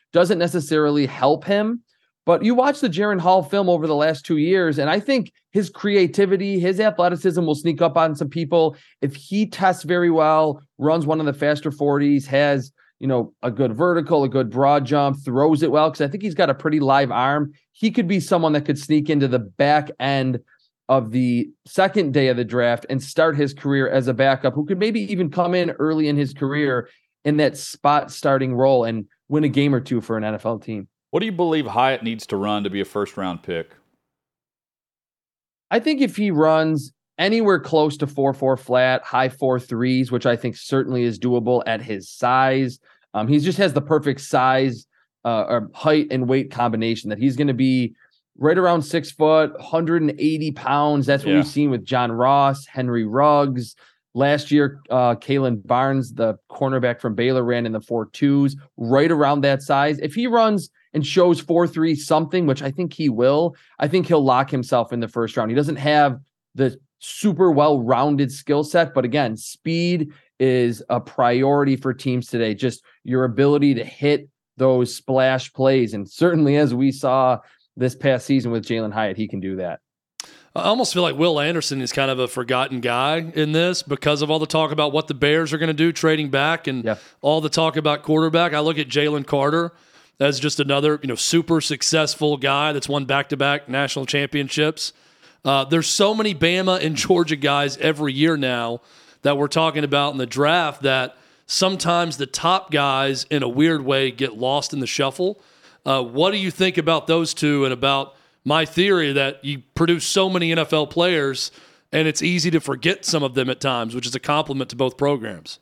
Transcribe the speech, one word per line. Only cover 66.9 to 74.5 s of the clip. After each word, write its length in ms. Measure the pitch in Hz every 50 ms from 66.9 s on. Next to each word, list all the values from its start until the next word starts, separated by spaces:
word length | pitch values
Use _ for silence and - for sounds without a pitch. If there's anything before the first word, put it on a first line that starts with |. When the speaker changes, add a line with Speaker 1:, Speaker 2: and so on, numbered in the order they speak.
| _
Speaker 1:
super 540 | - - - - - - 214 165 135 185 175
well-rounded 800 | 151 139 147 156 147 135 117 117 127 120 139 151 147 139 143 127
skill 320 | 139 - - - 147 147 151
set, 320 | 147 - 170 - 135 -
but 100 | 139 127
again, 320 | 120 117 147 135 113 110
speed 760 | 110 - - - _ - 160 165 170 170 175 180 165 151 147 - _ _ _ _ -
is 420 | 131 131 127 127 123 120 113 - - -
a 100 | 123 -
priority 760 | 139 - - - 123 120 120 127 135 139 143 143 143 139 135
for 180 | 127 131 135 117
teams 340 | - - 127 123 123 120
today. 280 | - - 117 113 110 107
Just 260 | - 131 123 113 - _ _ _ _ -
your 220 | 123 127 131 131
ability 500 | 123 113 131 139 143 147 147 143 143 131
to 80 | 113 110
hit 460 | - - - 143 147 147 143 143 - _ _ _ _